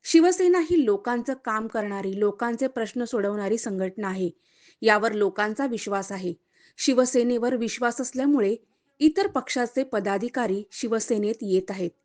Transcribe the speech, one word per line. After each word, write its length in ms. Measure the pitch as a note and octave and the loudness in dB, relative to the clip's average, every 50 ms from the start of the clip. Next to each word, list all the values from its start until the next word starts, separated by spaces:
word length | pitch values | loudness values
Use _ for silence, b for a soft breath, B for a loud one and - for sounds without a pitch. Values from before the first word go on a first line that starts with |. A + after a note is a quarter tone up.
| _ | _
शिवसेना 560 | - - E4 D#4+ F4+ F4+ F4+ F#4 F4 F4+ F4+ | 4 6 6 6 6 4 4 4 4 4 4
ही 260 | E4 E4 F4 E4 C4+ | 2 2 2 2 4
लोकांचं 480 | G#3+ G3+ G3 - A#3+ A#3+ A#3+ A#3 - C4 | 2 0 0 0 -2 -4 -2 -2 -4 -8
काम 340 | C4+ _ A#3 G#3+ A3 A3+ | -6 _ -4 -4 -4 -4
करणारी, 520 | A3 - A3+ G#3 G#3 G3+ G3 F#3+ F#3+ F#3+ G3+ | -4 -4 -4 -4 -4 -4 -4 -4 -6 -2 0
लोकांचे 480 | G#3 G#3 G3+ - A#3 A#3 A#3 A3+ C4+ | 0 0 0 -2 -4 -4 -2 -2 -4
प्रश्न 360 | C4 - A#3 A3+ G3+ - B3 A#3+ | -4 -2 -4 -6 -4 -4 -6 -6
सोडवणारी 540 | A3+ - G#3+ G3 G3+ G#3 G#3 G3+ G3 A3 | -2 -2 -2 -2 -2 -2 -2 -2 -2 -2
संघटना 500 | A#3 - A#3 G3 F#3 F#3+ F#3 F#3+ - G3+ | -2 -2 -4 -4 -2 -4 -4 -4 -6 -6
आहे, 220 | F#3+ F#3+ F#3+ F#3 F3 - b b b b b b b b b | -4 -4 -2 -4 -4 -6 b b b b b b b b b
यावर 300 | G#3+ A3 G#3+ G#3+ G#3 A3+ | 4 4 4 6 2 0
लोकांचा 540 | G#3+ G#3 G#3 F#3+ F#3+ - G#3 G#3+ A3 - C#4 | 0 2 0 0 0 0 -2 -2 -2 -2 -4
विश्वास 460 | C4+ A#3 G3+ - G3+ G3+ G3 F#3+ - | -4 -4 -6 -6 -4 -4 -4 -4 -6
आहे. 220 | G3+ F#3 F#3 F3+ E3+ _ _ b b b b b b | -10 -8 -6 -8 -8 _ _ b b b b b b
शिवसेनेवर 760 | - - C#4 C4 A#3+ B3+ B3 - B3+ A#3+ B3 B3 A#3 A3+ B3 B3+ | -4 0 2 4 4 2 4 2 2 2 2 0 0 0 0 0
विश्वास 460 | A#3 A#3 G#3+ - - B3 A#3+ A#3 - | 0 -2 -4 -4 -2 -2 -2 -2 -2
असल्यामुळे 540 | B3+ - - B3+ C4 C#4+ D4 C4 G#3 G3 A3+ - _ _ _ _ _ _ _ _ | -8 -6 -4 0 2 2 4 4 4 2 0 -2 _ _ _ _ _ _ _ _
इतर 280 | D4 D#4 D4+ G4 G4+ | 2 2 4 4 -2
पक्षाचे 560 | G4 - C4 B3 - - C4+ B3 A#3+ - C4 C4+ | 0 -2 -4 -4 -4 -4 -4 -4 -2 -2 -4 -4
पदाधिकारी 800 | C4 - G#3 F#3+ G3+ G3 G3 A3 A#3+ - C4 A#3+ G3+ F#3+ G3+ G#3 _ | -2 -4 -2 -2 -2 -2 -2 -4 -4 -2 -2 -2 0 -2 -4 -6 _
शिवसेनेत 640 | - - - A3 A3+ A3 G#3+ - A#3+ G#3 G#3 G#3 A3+ - | -10 -8 -4 -2 -2 -2 0 -2 -2 0 0 -2 -2 -4
येत 300 | - G3+ F#3 F#3 F#3 - | -2 0 0 0 0 -2
आहेत. 180 | G3 F#3+ F3+ F3 _ _ | -6 -6 -6 -6 _ _